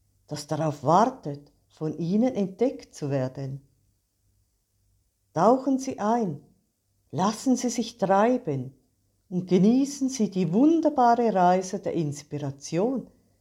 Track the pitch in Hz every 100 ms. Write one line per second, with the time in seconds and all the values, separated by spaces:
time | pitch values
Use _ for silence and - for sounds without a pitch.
0 | _ _ - 147 - 156 160 143 135 180
1 | 247 247 151 143 - _ _ - 156 -
2 | 170 214 254 202 185 - 254 277 - -
3 | 143 139 127 139 135 139 _ _ _ _
4 | _ _ _ _ _ _ _ _ _ _
5 | _ _ _ 156 202 262 277 262 262 -
6 | 208 240 196 139 - _ _ _ _ _
7 | - 135 202 220 269 247 247 240 - -
8 | 190 196 233 247 165 131 127 - _ _
9 | _ _ - 180 180 175 208 262 277 -
10 | 262 240 208 185 165 202 302 330 311 285
11 | 240 233 226 190 180 185 185 202 - 170
12 | 147 139 - 143 139 139 - 165 233 262
13 | - _ _ _